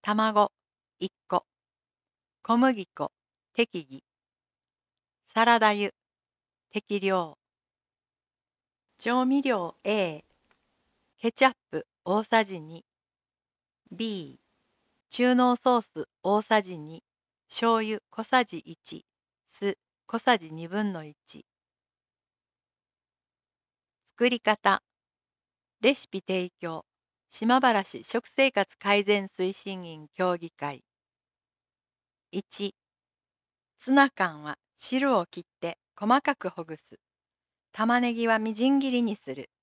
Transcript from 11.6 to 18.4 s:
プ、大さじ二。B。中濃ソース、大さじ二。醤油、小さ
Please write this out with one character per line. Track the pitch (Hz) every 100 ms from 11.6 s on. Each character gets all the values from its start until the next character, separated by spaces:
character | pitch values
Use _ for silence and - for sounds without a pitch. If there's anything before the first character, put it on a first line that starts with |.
| _
プ、 | 156 - _
大 | - 208
さ | 220 226
じ | 202 180
二。 | 156 165 _ _ _ _ _ _ _ _ _ _ _
B。 | 180 226 202 143 131 _ _ _ _ _ _ _
中 | - 247 247
濃 | 247 247
ソ | 262 240
ー |
ス、 | - 160 - _
大 | 185 208
さ | 214 220
じ | 185 175
二。 | 151 160 _ _ _ _ _
醤 | - 233 226
油、 | 220 214 _
小 | -
さ | 220 262